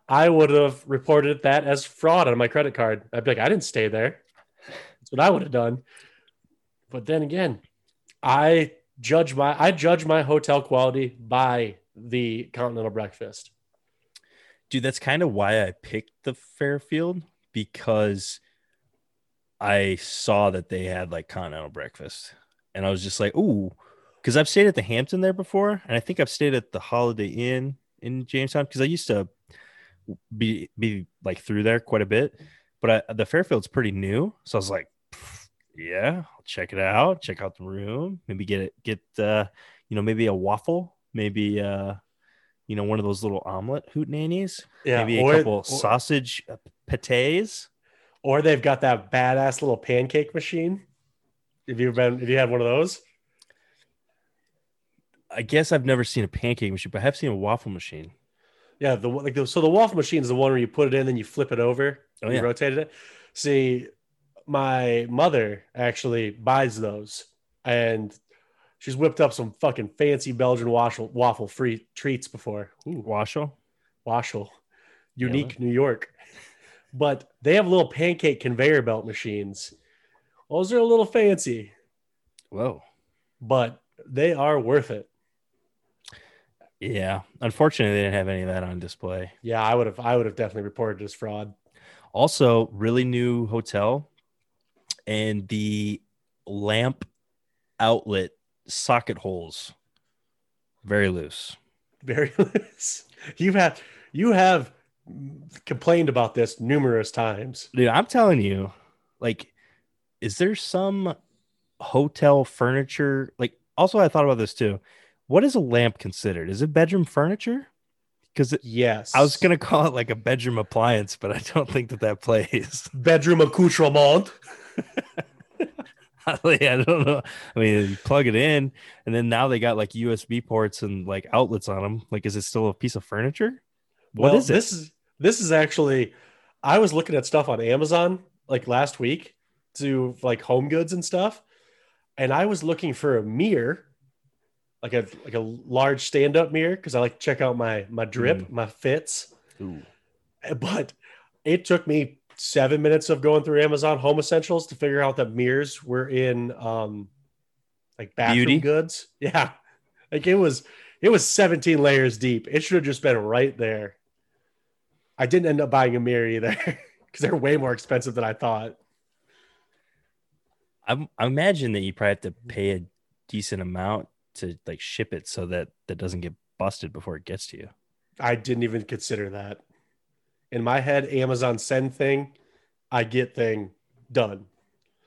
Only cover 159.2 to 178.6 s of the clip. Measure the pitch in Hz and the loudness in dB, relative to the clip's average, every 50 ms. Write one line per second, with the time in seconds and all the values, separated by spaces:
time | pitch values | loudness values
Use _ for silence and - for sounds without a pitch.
159.2 | 143 143 - 160 135 - - _ _ _ _ _ _ _ _ _ _ _ 151 151 | -6 -2 0 0 0 0 -4 _ _ _ _ _ _ _ _ _ _ _ -6 -2
160.2 | - 185 185 202 185 156 131 - - - - - - - _ _ - 208 233 170 | 2 2 4 4 4 2 2 -2 -6 -14 -20 -20 -20 -20 _ _ 4 4 4 4
161.2 | - - - - 202 175 170 156 - 170 160 147 143 143 139 135 131 127 110 107 | 2 2 2 4 4 4 4 2 2 2 4 4 6 6 6 6 4 2 0 0
162.2 | 127 127 120 113 - - 143 151 156 - 185 175 135 143 139 - - 139 123 113 | 0 0 0 -2 -2 -2 -2 -2 0 2 2 2 2 0 -2 0 0 2 2 2
163.2 | 104 107 113 123 131 139 123 113 117 110 110 107 104 98 - _ _ _ _ _ | 0 0 2 2 2 2 0 -2 -4 -4 -4 -4 -8 -10 -14 _ _ _ _ _
164.2 | _ _ _ _ _ _ _ _ _ _ _ _ _ _ _ _ _ _ _ - | _ _ _ _ _ _ _ _ _ _ _ _ _ _ _ _ _ _ _ -4
165.2 | 131 123 175 180 175 160 147 147 147 127 139 135 131 123 120 120 120 123 123 120 | 0 2 2 2 2 2 2 0 2 2 4 4 4 4 2 0 0 0 0 0
166.2 | 117 113 113 113 113 113 107 - - 131 123 - - - _ _ _ _ - - | 0 0 -2 -2 -2 -2 -4 -4 -4 -6 -8 -8 -14 -20 _ _ _ _ -6 -4
167.2 | 143 143 170 147 123 139 151 147 135 127 120 113 - - 135 123 - 135 110 123 | -2 -2 0 0 2 2 2 2 0 -2 -4 -6 -4 -4 -2 -2 -2 -4 -4 -4
168.2 | 113 110 110 - 120 117 113 107 110 - - _ _ _ _ _ _ _ _ _ | -4 -4 -4 -4 -4 -4 -4 -4 -6 -10 -14 _ _ _ _ _ _ _ _ _
169.2 | _ _ _ _ _ _ _ _ _ _ _ _ _ _ _ _ _ _ _ _ | _ _ _ _ _ _ _ _ _ _ _ _ _ _ _ _ _ _ _ _
170.2 | _ _ _ _ _ _ _ _ _ _ _ _ _ - 120 143 156 - _ - | _ _ _ _ _ _ _ _ _ _ _ _ _ -4 -4 -4 -6 -8 _ -4
171.2 | 113 127 131 147 165 196 190 151 135 117 107 101 95 98 95 - 107 101 101 - | -2 -2 0 2 2 2 0 0 -2 -2 -2 -2 -4 -6 -4 0 0 0 0 0
172.2 | - 92 85 - - 120 - 107 98 98 98 90 87 - _ _ _ _ _ _ | -4 -10 -12 -12 -16 -12 -6 -2 -2 -2 -2 -2 -6 -12 _ _ _ _ _ _
173.2 | _ _ - 107 101 - 104 95 90 90 90 92 92 101 110 110 - - _ _ | _ _ -10 -10 -8 -6 -8 -8 -8 -8 -6 -6 -4 -4 -4 -4 -6 -12 _ _
174.2 | _ _ _ - - 87 82 - _ - 80 - - - - - 113 - 95 82 | _ _ _ -12 -12 -12 -12 -12 _ -14 -14 -12 -12 -10 -8 -8 -8 -8 -8 -12
175.2 | - - - 107 90 87 90 90 78 - _ _ _ - 90 82 101 90 90 90 | -12 -12 -10 -10 -8 -6 -6 -6 -8 -8 _ _ _ -14 -10 -8 -8 -8 -8 -8
176.2 | 87 85 - - _ _ _ - 95 98 - - - 78 - 92 - 95 82 76 | -10 -12 -14 -16 _ _ _ -6 -6 -6 -6 -8 -12 -14 -14 -14 -14 -12 -14 -12
177.2 | - - 92 92 - - - - - - _ _ _ _ _ _ _ _ _ - | -12 -12 -12 -12 -12 -14 -16 -20 -20 -20 _ _ _ _ _ _ _ _ _ -4
178.2 | 135 120 120 113 110 127 123 117 | -2 -2 -2 -2 -2 -2 -2 -2